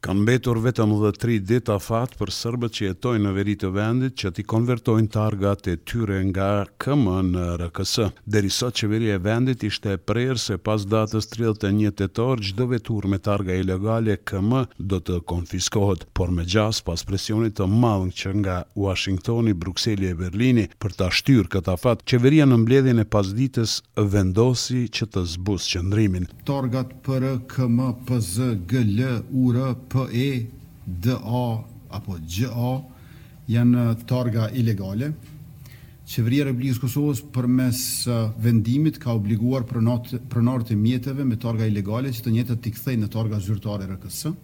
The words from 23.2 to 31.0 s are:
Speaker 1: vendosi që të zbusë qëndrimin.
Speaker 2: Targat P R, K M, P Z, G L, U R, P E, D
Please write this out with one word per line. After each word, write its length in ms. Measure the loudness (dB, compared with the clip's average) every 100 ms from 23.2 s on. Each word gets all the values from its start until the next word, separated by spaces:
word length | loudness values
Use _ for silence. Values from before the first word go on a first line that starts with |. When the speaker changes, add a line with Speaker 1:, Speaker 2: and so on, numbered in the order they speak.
| 0 0 0 0 -2 -2 _ 0
Speaker 1:
vendosi 880 | 2 4 4 4 4 2 -2 -2 -2
që 240 | -4 -4 -2
të 100 | -2
zbusë 400 | -4 -2 -2 -2
qëndrimin. 560 | -2 0 2 2 2 -4 -8 -4
Speaker 2:
Targat 480 | -2 -2 -2 -4 -8
P 160 | -4 -2
R, 100 | 0 -4 -6
K 160 | -2 0
M, 160 | 2 0 -4 -2
P 160 | -2
Z, 320 | 0 -2 -2 -2 -2
G 160 | 0 2
L, 180 | 2 0 -2 -2
U 160 | 0 2
R, 240 | 2 0
P 200 | -4 -4 -2
E, 320 | -2 -2 0 -2 -6 -12 -20 -16
D 300 | -10 -2